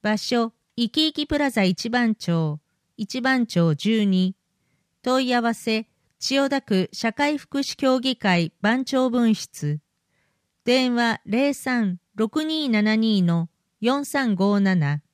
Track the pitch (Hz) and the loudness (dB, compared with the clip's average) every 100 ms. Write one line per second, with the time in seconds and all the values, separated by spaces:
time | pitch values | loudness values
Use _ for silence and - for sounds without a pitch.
0 | 214 214 - 233 226 _ _ - 233 - | -2 -4 -2 -2 -2 _ _ -6 -2 0
1 | 311 294 294 294 285 226 190 185 220 247 | -2 -2 -4 0 0 2 0 0 -2 0
2 | 233 220 - 170 156 147 _ _ _ - | 0 -2 -2 -2 -2 -4 _ _ _ -12
3 | 208 254 247 262 233 180 165 147 208 226 | -8 -4 0 0 0 2 2 2 0 2
4 | 202 185 185 - _ _ _ _ _ _ | 2 2 0 -2 _ _ _ _ _ _
5 | 247 262 254 247 233 226 - 220 226 _ | -2 0 2 0 0 -4 -2 -4 -4 _
6 | _ _ - 277 277 269 - 190 185 - | _ _ -2 0 0 -2 0 0 0 -4
7 | 226 - 285 294 - 277 277 - 262 254 | -6 -2 -2 -2 -6 -6 -6 -2 0 2
8 | 262 254 202 175 165 _ 202 247 262 269 | 0 -2 0 2 0 _ -2 0 0 0
9 | 254 247 233 214 - - 147 151 _ _ | 2 2 2 2 -2 -8 -6 -6 _ _
10 | _ _ _ _ _ _ - 254 254 240 | _ _ _ _ _ _ 0 2 2 0
11 | 233 220 - 220 285 277 - 247 208 180 | 0 -2 -2 0 0 -2 -4 -2 -2 -4
12 | _ 208 220 311 311 320 294 214 214 220 | _ -4 -2 -2 -4 -4 0 0 2 2
13 | 226 208 170 170 165 _ _ _ 226 277 | 2 2 2 2 -2 _ _ _ -2 -2
14 | 285 285 254 185 196 202 196 180 143 147 | -2 -2 0 0 2 2 2 2 0 -2
15 | _ | _